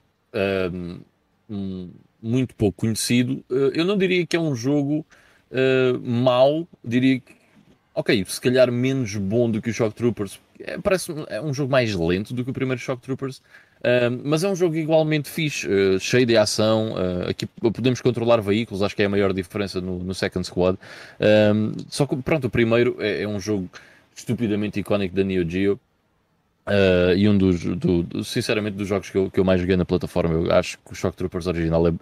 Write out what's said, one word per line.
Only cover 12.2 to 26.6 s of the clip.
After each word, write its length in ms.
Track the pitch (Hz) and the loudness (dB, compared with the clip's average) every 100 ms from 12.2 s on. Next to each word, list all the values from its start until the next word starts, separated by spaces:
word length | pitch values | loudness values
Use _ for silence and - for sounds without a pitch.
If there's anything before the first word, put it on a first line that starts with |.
| 107 | -2
do 100 | 127 | -8
que 60 | 123 | -6
o 40 | |
primeiro 280 | 123 131 127 | -6 -4 -4
Shock 200 | - 123 | -6 -8
Troopers, 400 | - 131 135 131 _ - _ _ | -8 -8 -8 -12 _ -20 _ _
ahm, 380 | - 123 120 123 | 0 2 2 -2
mas 200 | 143 156 | -2 0
é 60 | 196 | 0
um 60 | 185 | 0
jogo 200 | 180 160 | 0 0
igualmente 540 | 156 160 156 156 139 | 2 2 2 0 -4
fixe, 380 | - 151 - - | -4 -4 -4 -2
eh, 320 | 98 98 95 | 2 4 2
cheio 260 | - 123 123 | 2 2 4
de 100 | 113 | 4
ação, 600 | 107 - 110 110 110 92 | 2 2 2 2 0 -2
eh, 320 | 92 90 90 | -4 -2 -4
aqui 160 | - - | -6 -8
p-, 260 | - 113 | -2 -2
podemos 300 | 98 123 120 | 0 0 0
controlar 400 | 127 113 117 117 | 0 0 2 2
veículos, 400 | 101 104 117 98 | 2 0 -2 -2
acho 140 | 98 - | -2 0
que 80 | |
é 20 | 101 | 0
a 40 | |
maior 220 | 101 98 | 2 2
diferença 460 | 95 92 104 98 92 | 0 -4 -4 -6 -6
no, 200 | 92 90 | -6 -6
no 160 | 92 95 | -6 -4
Second 300 | 98 92 90 | -4 -4 -4
Squad. 320 | - 90 92 - - - - | 0 2 0 -6 -20 -20 0
Ahm, 540 | 107 107 104 107 107 - - | 4 6 6 2 0 -4 -8
só 200 | - 139 | -4 -2
que, 80 | 143 | -2
pronto, 320 | 127 160 123 | -2 -2 -2
o 20 | |
primeiro 480 | 117 113 117 123 - | 0 2 4 2 0
é, 220 | 104 80 | -2 -2
é 60 | 104 | -4
um 120 | 104 | -4
jogo 300 | 98 104 90 - - _ _ - | -2 -4 -4 -12 -20 _ _ -12
estupidamente 640 | - 107 117 104 104 104 | -6 -4 -2 -2 -4 -4
icónico 360 | 92 104 95 95 | -2 -2 0 0
da 80 | |
Neo 240 | 98 92 85 | 0 0 0
Geo. 320 | 90 98 98 _ _ _ _ _ _ _ _ | 0 0 -2 _ _ _ _ _ _ _ _